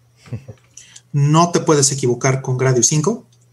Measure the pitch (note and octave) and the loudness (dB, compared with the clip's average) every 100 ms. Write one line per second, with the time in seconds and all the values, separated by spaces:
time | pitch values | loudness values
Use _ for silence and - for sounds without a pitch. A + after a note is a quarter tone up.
0 | _ _ - A2+ - - _ - - - | _ _ -16 -16 -16 -20 _ -20 -20 -20
1 | _ C#3+ C#3+ D#3+ F3 E3+ - D3 C3 C3+ | _ -2 2 2 2 0 2 2 2 0
2 | B2 A#2+ C3+ C3 - B2+ C3 B2 - D3+ | -2 0 -2 -2 -4 -2 0 0 0 0
3 | G3 A#3+ - _ _ | -2 -4 -8 _ _